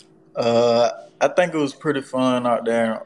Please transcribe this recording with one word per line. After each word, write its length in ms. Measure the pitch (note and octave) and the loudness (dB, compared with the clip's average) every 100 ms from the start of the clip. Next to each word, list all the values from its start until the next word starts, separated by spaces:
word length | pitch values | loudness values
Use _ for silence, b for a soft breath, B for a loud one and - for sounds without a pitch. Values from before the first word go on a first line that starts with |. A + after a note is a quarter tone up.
| - _ _ | -20 _ _
Uh, 560 | - A#2+ A#2 A#2+ A#2 A#2 - - - | -4 0 2 4 2 0 -2 -14 -2
I 80 | C#3+ | 0
think 260 | F3+ F3 | 2 0
it 40 | D#3 | 0
was 140 | C#3 | -4
pretty 280 | - D#3 C3+ | -4 -4 -4
fun 480 | - B2+ B2+ B2 A#2+ | -4 -2 0 0 0
out 160 | A2+ | 0
there 300 | A#2 A#2 A2+ | 0 0 0
in 60 | G#2+ | -4